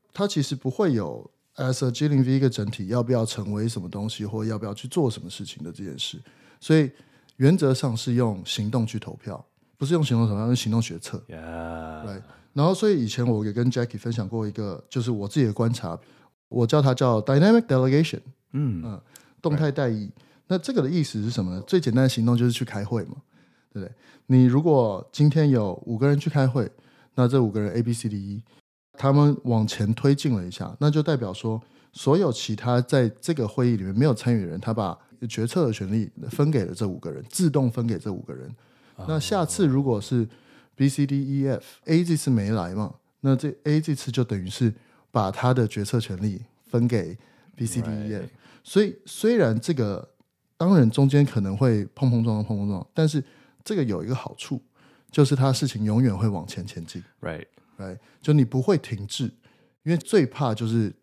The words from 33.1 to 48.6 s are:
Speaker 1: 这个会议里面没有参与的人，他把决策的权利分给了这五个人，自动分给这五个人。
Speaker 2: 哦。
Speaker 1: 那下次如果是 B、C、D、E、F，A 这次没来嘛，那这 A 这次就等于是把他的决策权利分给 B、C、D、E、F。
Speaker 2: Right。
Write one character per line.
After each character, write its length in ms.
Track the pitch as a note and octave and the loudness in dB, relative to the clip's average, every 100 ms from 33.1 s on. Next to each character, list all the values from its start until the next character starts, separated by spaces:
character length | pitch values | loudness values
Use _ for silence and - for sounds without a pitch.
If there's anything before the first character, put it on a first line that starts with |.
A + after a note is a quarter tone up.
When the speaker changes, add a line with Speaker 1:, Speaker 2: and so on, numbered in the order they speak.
| - | 0
Speaker 1:
这 140 | - | -4
个 140 | D#3 G#2+ | -2 -2
会 240 | - B2 | 0 0
议 60 | A2 | 0
里 60 | |
面 120 | F#2+ | -2
没 100 | G2+ | 2
有 80 | D3 | 2
参 220 | A2+ B2 | 2 0
与 60 | A#2 | 0
的 40 | |
人， 140 | F2 D#2+ | -2 -6
他 120 | - | -4
把 220 | A2+ G2 E2 _ - A#2 | -2 -4 -6 _ -14 -8
决 200 | - A#2 | -4 -2
策 180 | F3+ | 0
的 80 | C#3 | 0
权 180 | G#2+ F#2+ | -2 -2
利 200 | A2 G#2 - - | -2 -2 -8 -6
分 220 | - D3 | 0 0
给 140 | C#3+ | 0
了 100 | F2 | -2
这 120 | F2+ G#2 | -4 -6
五 120 | F2 | -6
个 100 | E2 | -8
人， 140 | C#2+ - | -10 -8
自 200 | - F3 | 0 2
动 220 | C#3+ B2+ | 2 0
分 160 | A#2+ A#2 | 0 -2
给 100 | F2+ | -4
这 140 | G#2+ | -6
五 80 | F2+ | -10
个 120 | - | -10
人。 200 | B1+ C2+ A#2 _ _ _ - | -14 -14 -18 _ _ _ -12
Speaker 2:
哦。 80 | F#2 | -4
Speaker 1:
那 120 | D#3 | -4
下 240 | - G3+ | -2 0
次 220 | D#3+ - | 0 0
如 160 | E3 C3 | 2 2
果 180 | C3+ G#2+ | 0 -2
是 280 | - B2 A2 - _ - _ | 0 -2 -2 -6 _ -20 _
B、 140 | - C3+ | 0 0
C、 180 | C3+ C#3 | 2 0
D、 100 | C#3 | 0
E、 300 | C3+ C#3 C3+ | -2 -2 0
F，A 560 | A#2+ - - - D#3+ | -2 -8 -10 2 2
这 140 | E3+ D#3 | 4 0
次 120 | - | 2
没 220 | A#2 G2+ | 2 2
来 240 | A2 F2 | -2 -2
嘛， 180 | G2 G#2 - _ _ | -6 -8 -10 _ _
那 140 | C3+ | 0
这 200 | C3 D3 - | 0 -2 -4
A 160 | D3+ D3+ | 0 0
这 160 | D#3 | 0
次 160 | C#3+ - | -4 -4
就 120 | A#2+ | -2
等 160 | A#2 G2 | -2 -2
于 100 | F#2 | -4
是 240 | - A#2 - _ _ _ | 0 0 0 _ _ _
把 220 | A#2 F#2+ | 0 0
他 220 | - B2 | 0 2
的 140 | B2+ A2 | 2 2
决 180 | G#2+ | -2
策 140 | G2+ A#2+ | -2 -2
权 220 | - F#2 | -2 -4
利 200 | G#2+ F#2 A#2 _ | -4 -6 -12 _
分 220 | _ A#2+ A#2 | _ 0 2
给 300 | A#2 E2+ F2+ _ _ _ | 0 -4 -10 _ _ _
B、 100 | - | -8
C、 160 | A2+ A#2 | -6 -4
D、 80 | A2 | -4
E、 240 | G#2+ G#2+ | -6 -6
F。 120 | G#2 | -8
Speaker 2:
Right。 40 | - - - - | -10 -16 -20 -20